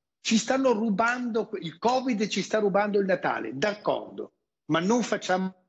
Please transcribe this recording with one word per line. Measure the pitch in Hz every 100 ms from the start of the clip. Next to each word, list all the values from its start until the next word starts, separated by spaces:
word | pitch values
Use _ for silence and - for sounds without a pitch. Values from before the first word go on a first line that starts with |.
| _ _
Ci | - 220
stanno | - 269 262
rubando, | 214 226 196 233 247 247 220 185 -
il | 165 -
covid | 226 254 262 214 208
ci | -
sta | 175 214
rubando | 208 190 208 202
il | 190
Natale, | 180 147 117 113
d'accordo, | 131 208 202 - 123 101 98 104 _ _ _ -
ma | 160
non | 185 247
facciamo | 214 202 - 185 185 -